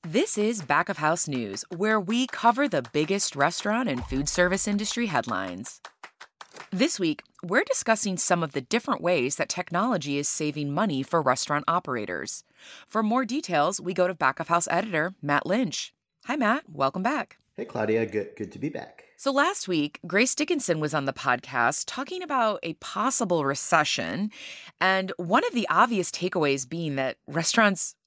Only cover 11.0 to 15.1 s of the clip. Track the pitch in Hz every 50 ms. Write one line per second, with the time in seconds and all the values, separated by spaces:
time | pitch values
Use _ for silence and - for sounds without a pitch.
11 | 135 - - 165 147 131 127 - - - 147 147 151 - 165 180 - 147 127 117
12 | 104 90 90 73 65 - - - - _ _ _ - - - - - _ - 220
13 | 220 208 233 254 262 208 247 302 - - 175 151 147 170 196 - - 175 185 180
14 | 180 180 185 - 147 131 135 - 165 - 170 175 - - - 170 - 226 180 156
15 | 156 185